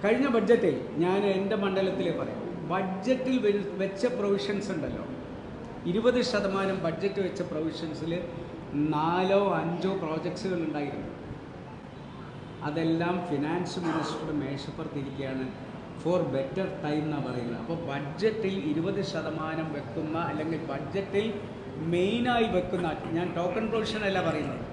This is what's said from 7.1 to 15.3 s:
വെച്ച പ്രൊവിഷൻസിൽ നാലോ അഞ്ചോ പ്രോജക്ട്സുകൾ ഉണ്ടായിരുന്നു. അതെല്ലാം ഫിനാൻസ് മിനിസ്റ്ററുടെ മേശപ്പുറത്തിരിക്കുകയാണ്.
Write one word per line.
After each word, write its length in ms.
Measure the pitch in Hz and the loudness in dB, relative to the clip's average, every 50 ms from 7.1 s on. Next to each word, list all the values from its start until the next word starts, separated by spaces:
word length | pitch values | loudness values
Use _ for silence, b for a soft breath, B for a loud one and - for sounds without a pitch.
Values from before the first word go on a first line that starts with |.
| 196 202 | 0 0
വെച്ച 220 | 190 175 156 - | 0 0 0 -2
പ്രൊവിഷൻസിൽ 840 | 175 - 151 151 160 160 156 - 180 160 151 135 156 165 165 180 175 - - - - - - - - - - | -4 -2 -2 -2 -2 -2 -2 -4 -6 -6 -4 -4 -2 -2 -2 -2 -2 -4 -8 -8 -8 -8 -10 -10 -10 -4 0
നാലോ 800 | 147 147 156 151 147 156 165 175 180 185 190 196 202 202 196 175 | 2 2 4 4 2 2 2 4 4 4 6 6 6 6 4 2
അഞ്ചോ 400 | 160 160 165 175 175 165 190 190 | 2 2 0 0 0 0 0 0
പ്രോജക്ട്സുകൾ 680 | - 170 156 156 160 160 175 - - - 190 180 170 165 | 0 0 0 -2 0 -2 -2 -4 -2 -2 0 0 0 0
ഉണ്ടായിരുന്നു. 400 | 156 151 147 147 143 143 - - - - - - - - - - - - - - - - - - - - - - - - - - - - - - - - - 147 | 0 0 -2 -2 -2 -4 -6 -6 -8 -8 -10 -10 -10 -10 -10 -10 -12 -12 -12 -12 -12 -12 -12 -14 -14 -14 -12 -12 -12 -12 -12 -12 -10 -12 -12 -12 -12 -12 -6 -4
അതെല്ലാം 640 | 147 147 165 160 165 165 165 170 175 185 185 180 - | -2 0 2 4 4 4 4 2 2 0 0 0 0
ഫിനാൻസ് 500 | 147 139 143 151 170 180 180 170 - 190 | 0 0 2 2 0 0 0 -2 -2 -2
മിനിസ്റ്ററുടെ 520 | 175 165 160 160 147 - - - - 160 | 0 0 0 0 0 -2 -4 -4 -4 -2
മേശപ്പുറത്തിരിക്കുകയാണ്. 1400 | 156 147 135 135 139 135 - - - - 156 131 - 147 135 135 131 135 135 131 | -2 -2 0 -2 -4 -4 -6 -6 -6 -6 -6 -4 -4 -4 -4 -4 -4 -4 -4 -2